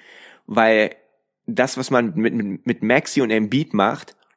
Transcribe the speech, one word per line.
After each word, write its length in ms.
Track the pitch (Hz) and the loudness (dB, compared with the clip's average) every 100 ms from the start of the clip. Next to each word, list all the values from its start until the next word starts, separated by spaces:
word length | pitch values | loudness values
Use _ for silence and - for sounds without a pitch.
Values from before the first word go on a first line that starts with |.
| - - - - - | -20 -20 -20 -20 -6
weil 480 | 107 113 110 107 - _ _ _ _ - | 2 4 4 2 -4 _ _ _ _ -6
das, 300 | 117 127 - | -2 -2 -2
was 140 | 131 | -2
man 240 | 127 117 | 0 0
mit, 180 | 82 110 | 0 0
mit, 320 | 117 101 92 | 0 -4 -6
mit 180 | - 117 | -6 -2
Maxey 400 | 107 127 - - | 0 0 0 -2
und 80 | 123 | 0
Embiid 420 | 110 107 131 156 | 0 0 -2 -2
macht, 400 | 104 101 - - - _ | 0 0 -2 -10 -20 _